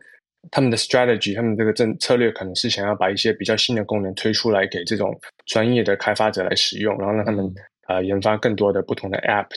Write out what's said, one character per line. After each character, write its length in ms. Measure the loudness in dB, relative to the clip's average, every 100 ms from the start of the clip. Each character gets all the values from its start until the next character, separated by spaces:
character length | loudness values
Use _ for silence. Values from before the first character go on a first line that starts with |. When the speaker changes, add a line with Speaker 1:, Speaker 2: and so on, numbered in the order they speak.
| -8 -20 _ _ -4
Speaker 1:
他 100 | 2
们 100 | 2
的 60 | 2
strategy， 600 | 2 4 4 2 0 0
他 60 |
们 140 | 0 2
这 80 |
个 80 | 2
政-， 240 | 2 0 0
策 160 | 2 2
略 160 | 2
可 120 | 0
能 100 | -6 -4
是 140 | -2
想 160 | -2 -2
要 100 | 0
把 140 | 0
一 40 | 0
些 160 | 0
比 120 | 0 0
较 100 | 0
新 200 | 0 -2
的 80 | -2
功 160 | -2
能 120 | -4 -2
推 180 | -2
出 160 | 0 2
来 140 | 2 0
给 160 | -2
这 140 | -4 -2
种 200 | -2 -4 -14 -16 -4
专 260 | 0 2
业 120 | 2
的 120 | 2 0
开 200 | 0 0
发 160 | 0
者 120 | 0
来 120 | -2 0
使 240 | -2 -2
用， 180 | -2 -2
然 100 | -2
后 60 |
让 120 | -2 0
他 60 |
们， 140 | -2 -4
Speaker 2:
嗯。 100 | -8 -18 _ -4
Speaker 1:
呃， 140 | -2
研 200 | 0 0
发 160 | 0 0
更 180 | 0 2
多 160 | 2
的 100 | 0
不 140 | -2 -6
同 140 | -6
的 80 | -4
app 260 | -2 -2 -2